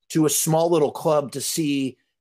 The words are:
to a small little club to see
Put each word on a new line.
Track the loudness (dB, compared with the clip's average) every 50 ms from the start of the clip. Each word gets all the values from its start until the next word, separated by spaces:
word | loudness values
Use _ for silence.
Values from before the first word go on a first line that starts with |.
| _ _
to | 0 0 2 2
a |
small | 2 0 0 0 2 2 2 2
little | 2 2 2 0
club | -2 -2 0 2 2 2 0 -2
to | -8 -8
see | -8 -6 -4 -4 -2 -2 -2 -2 -2 -4 -6 _ _ _ _ _